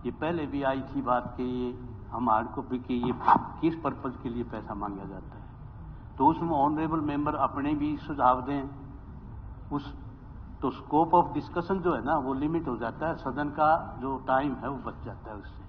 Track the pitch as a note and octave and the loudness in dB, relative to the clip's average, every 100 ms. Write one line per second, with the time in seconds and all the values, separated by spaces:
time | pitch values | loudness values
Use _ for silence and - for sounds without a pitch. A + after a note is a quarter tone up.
0 | A#2+ A#2+ D#3 E3+ C#3+ C#3 C#3 C3+ B2+ C#3+ | -6 -4 -2 0 -2 0 2 0 -2 -2
1 | B2 B2 A#2+ - B2+ B2+ B2 B2 B2 G#2 | 2 2 2 -4 -2 -2 -4 -6 -10 -12
2 | - A#2 A#2+ A2 A2+ - - B2 B2 B2 | -8 -2 4 4 4 -6 -4 -4 0 0
3 | A#2+ A#2+ - - - - D#3+ E3 C#3 - | 0 2 6 6 4 0 0 2 -2 -2
4 | C3+ A#2+ B2 A#2 A2+ A2 G#2 G#2 G#2 G2 | -6 -4 -6 -4 -4 -6 -6 -4 -4 -6
5 | G2 F#2+ - - - - - - - - | -8 -10 -12 -12 -14 -14 -14 -12 -12 -12
6 | - - C#3+ E3 E3+ D3+ C#3+ D3+ D#3+ D#3+ | -12 6 6 6 2 4 4 4 2 2
7 | D3+ C#3+ D3 D3+ C3+ C#3+ C#3+ D3+ D3 D3 | 2 2 2 4 2 2 0 2 2 -2
8 | - C#3 B2 B2+ B2 C#3+ G3 - - - | -4 4 6 6 2 -2 -2 -8 -12 -14
9 | - - - - - - - C#3+ - - | -14 -14 -12 -12 -12 -12 -6 -6 -4 -12
10 | - - - - - - C3 - - D3 | -12 -14 -14 -14 -12 -4 -4 -4 2 4
11 | E3 F3 E3 D3 - F3+ E3+ G3 F3 C3+ | 6 6 6 -2 -2 -4 -2 0 2 0
12 | C3+ D#3 C3 C3+ D3+ E3 D#3+ A2+ A2+ A2 | 2 0 0 0 0 0 0 -2 -4 -2
13 | D#3 D#3+ C3+ B2+ D3 D3 D3+ E3 - - | -4 -2 -4 -2 -4 4 4 4 2 -6
14 | C3 C3+ - C3 C#3+ A#2 A#2 C3+ C3 - | -4 -4 2 2 2 -2 -4 -4 -8 -8
15 | A#2+ G2 A2+ G#2 F#2+ - | -10 -10 -12 -12 -12 -14